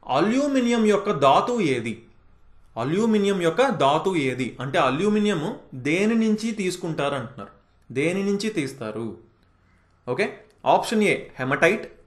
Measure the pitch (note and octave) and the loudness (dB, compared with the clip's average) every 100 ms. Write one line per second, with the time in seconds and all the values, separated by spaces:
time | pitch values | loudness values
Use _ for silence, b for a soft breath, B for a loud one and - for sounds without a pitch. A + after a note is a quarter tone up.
0 | - C3 F#3+ B3+ C#4+ C4+ A#3+ A#3+ G#3+ G3+ | 0 2 2 2 2 2 2 2 4 2
1 | G3+ F3 C3+ D#3 G3+ A#3+ E3+ B2 A2+ G#2 | 2 2 4 4 2 0 0 0 -4 -10
2 | - _ _ _ - - - - B2 F3 | -14 _ _ _ -20 -20 -16 -8 -4 0
3 | A3+ G#3+ G3+ G3 E3+ D#3+ C4+ E3+ C#3 D3+ | 2 2 2 0 0 2 0 2 2 2
4 | F3 F3+ C3+ B2 B2 - C3 E3+ C#3 C3+ | 0 0 -2 -2 -6 -6 -4 0 2 2
5 | G3+ G#3+ G#3 F#3 D3+ C4 - C3+ B2+ E3 | 0 2 0 0 -4 -8 -14 -8 -2 0
6 | G#3+ A#3 A3 G#3+ A3+ G#3+ F#3 F3 F3 D#3 | 2 2 2 0 -2 -4 -4 -4 -6 -4
7 | C#3+ C#3 A#2 - G2+ - _ _ _ B2 | -4 -4 -8 -14 -18 -18 _ _ _ -4
8 | D3+ F#3 G3 G3 G#3+ F#3+ C3+ C3+ A2 A2 | -2 -2 -2 -2 -2 -4 -6 -8 -10 -8
9 | A2+ - - _ _ _ _ _ _ _ | -10 -12 -20 _ _ _ _ _ _ _
10 | - C3 A3 - - _ B2+ F3 - A3 | -8 -4 -4 -6 -20 _ 2 2 2 2
11 | G3+ C#3 - - C3 C#3+ E3+ A3 - - | 2 0 -4 -8 -4 2 2 2 -6 -18